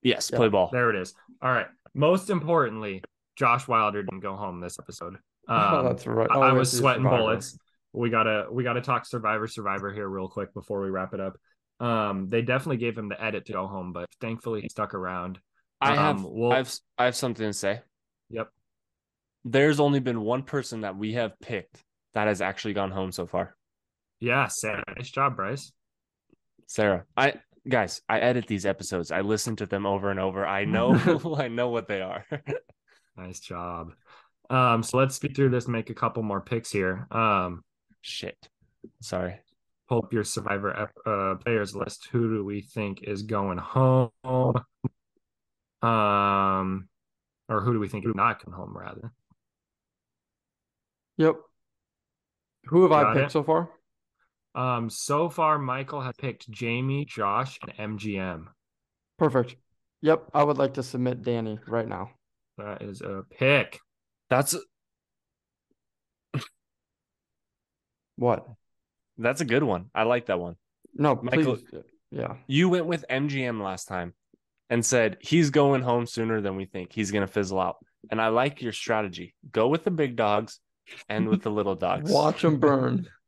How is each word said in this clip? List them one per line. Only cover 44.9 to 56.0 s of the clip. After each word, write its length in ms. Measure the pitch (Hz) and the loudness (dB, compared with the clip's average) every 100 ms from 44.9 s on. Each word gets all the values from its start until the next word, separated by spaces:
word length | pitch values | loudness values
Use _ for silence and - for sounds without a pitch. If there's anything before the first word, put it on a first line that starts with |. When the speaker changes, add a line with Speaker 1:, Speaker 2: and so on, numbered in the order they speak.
| _ _ _ _ _ _ _ _ _ | _ _ _ _ _ _ _ _ _
Speaker 3:
Um, 1080 | 117 117 104 101 101 98 98 95 95 95 98 _ _ _ _ _ _ | 2 4 4 4 4 4 4 2 0 -4 -8 _ _ _ _ _ _
or 140 | 110 | -2
who 100 | 107 | 0
do 60 | 117 | 0
we 80 | 104 | -2
think 180 | 107 98 | -4 -4
is 80 | |
not 300 | 107 110 107 | 2 2 2
going 120 | - 87 | -10 -14
home, 200 | 95 92 | -12 -12
rather? 360 | 92 - - _ _ _ _ _ _ _ _ _ _ _ _ _ _ _ _ _ _ _ _ - | -14 -14 -16 _ _ _ _ _ _ _ _ _ _ _ _ _ _ _ _ _ _ _ _ 2
Speaker 2:
Yep. 200 | 160 160 - _ _ _ _ _ _ _ _ _ _ _ - | 4 4 -6 _ _ _ _ _ _ _ _ _ _ _ 2
Who 180 | 165 | 6
have 80 | 185 | 8
I 120 | 156 | 8
Speaker 3:
Got 100 | 135 113 | 6 4
Speaker 2:
picked 100 | 139 | 2
Speaker 3:
it. 40 | |
Speaker 2:
so 120 | 160 | 0
far? 260 | 143 160 170 - _ _ _ _ _ _ _ | 2 2 2 -8 _ _ _ _ _ _ _
Speaker 3:
Um, 360 | - 127 123 113 | -4 -2 -2 -2
so 400 | - - 147 170 | -6 -2 0 0
far, 280 | 151 160 151 | 2 2 2
Michael 440 | 135 127 135 147 | 0 -4 -6 -8